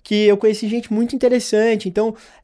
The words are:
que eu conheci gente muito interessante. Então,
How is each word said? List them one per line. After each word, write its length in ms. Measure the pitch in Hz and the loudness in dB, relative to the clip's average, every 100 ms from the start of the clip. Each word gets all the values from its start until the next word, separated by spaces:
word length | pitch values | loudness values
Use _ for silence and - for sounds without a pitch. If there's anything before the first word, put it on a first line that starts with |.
que 240 | - 208 208 | -4 2 4
eu 100 | 202 | 4
conheci 320 | 220 214 214 | 2 0 -4
gente 240 | 233 - | -6 -4
muito 240 | 214 233 262 | -2 -2 0
interessante. 720 | 247 247 - 214 226 214 190 | 0 0 0 0 2 0 -2
Então, 260 | 190 220 220 - - | -2 -4 -6 -16 -12